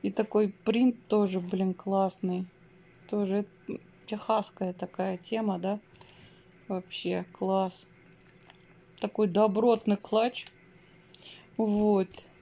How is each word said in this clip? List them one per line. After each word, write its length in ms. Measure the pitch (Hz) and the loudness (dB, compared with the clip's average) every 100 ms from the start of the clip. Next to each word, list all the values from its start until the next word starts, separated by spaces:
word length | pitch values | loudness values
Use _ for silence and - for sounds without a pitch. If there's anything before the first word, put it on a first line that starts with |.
И 80 | 202 | -6
такой 380 | 196 208 214 208 - | -2 0 2 0 -2
принт 320 | - 220 254 233 - | 0 4 4 2 0
тоже, 320 | 214 202 185 | 2 2 0
блин, 340 | 175 190 190 | -2 0 0
классный. 720 | 180 196 196 190 - 185 180 185 _ - - - - - | -2 -2 0 0 -2 -4 -4 -6 _ -20 -20 -20 -20 -6
Тоже 360 | 208 196 202 202 - - - - - - | -2 0 -2 -4 -12 -12 -12 -12 -20 -10
техасская 680 | 208 - 220 196 - 185 | -8 0 -2 -2 -6 -6
такая 440 | 185 185 - 190 180 | -6 -10 -4 -4 -4
тема, 420 | - 226 214 180 | -6 -4 -2 -2
да? 220 | 190 208 - - - - - - - - - | -2 -4 -8 -20 -20 -20 -20 -20 -20 -20 -8
Вообще 560 | 185 185 - 175 180 180 | -8 -6 -8 -4 -4 -6
класс. 540 | - 190 190 185 - - - - - - - - - - - - - | -6 0 0 0 -6 -20 -20 -20 -20 -20 -20 -20 -20 -20 -20 -20 -8
Такой 280 | 208 - 214 | -6 0 2
добротный 680 | 185 214 202 240 220 - 202 | 4 4 4 4 2 2 -2
клатч. 500 | - 220 240 - - - - - - - - - - - - - | 0 0 0 -2 -14 -20 -20 -20 -20 -20 -20 -20 -20 -20 -12 -4
Вот. 520 | 220 208 208 202 185 - - - | 0 2 4 4 2 -6 -20 -20